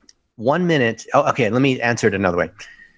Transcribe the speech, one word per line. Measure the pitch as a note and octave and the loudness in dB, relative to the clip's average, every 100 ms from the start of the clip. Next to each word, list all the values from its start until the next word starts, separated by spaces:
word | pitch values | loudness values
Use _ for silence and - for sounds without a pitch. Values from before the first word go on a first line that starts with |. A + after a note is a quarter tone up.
| _ _ _ - | _ _ _ -6
One | A2 D#3 F3 | -2 0 0
minute. | D#3 A#2 A2+ - | 2 0 -2 -2
Oh, | C3 D3 | 0 2
okay. | C3+ A2+ | 0 0
Let | A#2+ | 2
me | C3+ B2+ | 0 0
answer | A#2+ A#2 A2+ | -2 0 0
it | |
another | G2 G2 F2 | 2 0 0
way. | E2 - - - - | -2 -6 -20 -20 -20